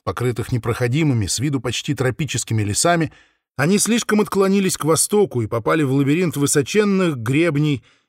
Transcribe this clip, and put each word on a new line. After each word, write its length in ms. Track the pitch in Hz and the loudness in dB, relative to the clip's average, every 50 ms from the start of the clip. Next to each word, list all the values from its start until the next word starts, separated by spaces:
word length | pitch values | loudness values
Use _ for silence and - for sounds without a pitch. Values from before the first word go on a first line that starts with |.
| - | -4
покрытых 480 | 104 90 - 120 123 117 117 110 - | -4 -4 -2 -2 -4 -4 -4 -4 -4
непроходимыми, 760 | 131 120 - 120 110 - 127 120 123 156 165 147 127 113 98 | -4 -2 -2 -2 -2 -2 -2 0 0 2 2 2 2 2 0
с 120 | 90 - - | 0 -2 -2
виду 200 | 123 156 135 131 | -2 -2 -2 -2
почти 340 | - 123 104 - - - 143 | -2 -4 -4 -4 -4 -4 -2
тропическими 680 | - 123 127 120 - 156 120 - 120 - - 117 110 104 | 0 -2 -2 -2 -2 -4 -4 -4 -4 -4 -2 -2 -2 -2
лесами, 480 | 101 104 - - 170 175 170 160 143 - - _ _ _ _ _ _ _ | -2 -2 0 2 2 2 2 0 -2 -6 -12 _ _ _ _ _ _ _
они 220 | - 139 165 202 | -2 0 2 2
слишком 440 | 202 - 196 233 226 - - 214 214 | 2 2 2 0 0 0 0 0 0
отклонились 560 | - 143 - 190 196 190 196 202 190 185 - | 0 0 0 0 2 2 2 2 2 0 -2
к 80 | - - | -2 0
востоку 560 | 151 160 - - - 208 208 196 - - 123 | 0 0 0 0 2 2 2 2 2 0 -2
и 60 | 110 | -4
попали 360 | 101 117 117 110 156 160 160 147 | -2 -4 -2 0 0 0 2 2
в 80 | 127 | 2
лабиринт 460 | 135 139 139 135 147 175 185 165 - | 2 2 2 2 2 0 0 -2 -2
высоченных 800 | 143 143 135 - 151 131 - - 208 208 202 196 190 185 170 147 | 0 0 0 2 0 0 2 2 2 2 2 2 2 0 0 -2
гребней 680 | 123 110 123 135 151 170 175 147 143 151 151 143 117 - _ _ _ _ | -2 -2 0 0 2 2 2 0 0 0 0 -2 -4 -6 _ _ _ _